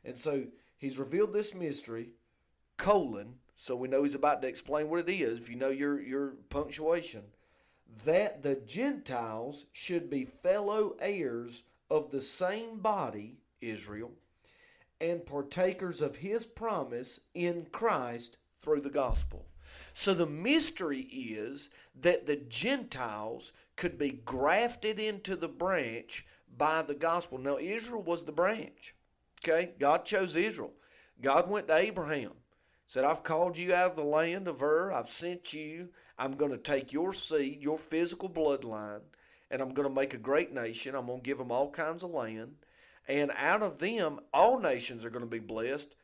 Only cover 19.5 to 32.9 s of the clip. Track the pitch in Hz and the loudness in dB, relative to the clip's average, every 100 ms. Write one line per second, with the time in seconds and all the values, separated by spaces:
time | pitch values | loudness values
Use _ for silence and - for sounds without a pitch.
19.5 | - - - - - 202 175 160 147 202 | -20 -20 -18 -12 2 4 4 2 0 4
20.5 | 311 - - 170 135 131 131 117 110 110 | 6 6 2 -2 -2 -6 -8 -6 -6 -6
21.5 | 143 - - - 131 165 180 143 143 120 | -8 -12 -16 -20 2 4 4 2 -2 0
22.5 | - 220 277 - - 120 107 107 123 - | -2 0 0 -2 -4 -2 -4 -6 -8 -12
23.5 | - _ - 180 - 143 120 113 127 143 | -18 _ -6 -4 -2 -2 -2 -6 2 4
24.5 | 190 240 240 214 214 214 202 190 190 156 | 4 2 0 -4 -2 -4 -4 -6 -4 -4
25.5 | - 190 185 120 113 - - - - _ | -2 0 2 0 -6 -8 -12 -12 -20 _
26.5 | 120 147 160 143 143 165 170 170 127 135 | 0 2 2 0 0 2 2 0 -4 -2
27.5 | 139 165 220 226 233 175 170 165 151 185 | -2 -2 -4 -4 -6 -2 -2 -2 2 2
28.5 | 220 - - - - _ _ _ - 170 | 2 -8 -16 -20 -20 _ _ _ -6 2
29.5 | 160 175 - 143 160 - 202 185 156 214 | 2 2 2 4 4 4 0 2 2 0
30.5 | 175 104 - _ - - _ 131 147 180 | -2 -10 -12 _ -20 -20 _ 4 6 6
31.5 | 208 - 160 202 185 151 147 107 - _ | 0 4 6 6 0 -2 -4 -4 -12 _
32.5 | _ _ _ - | _ _ _ -6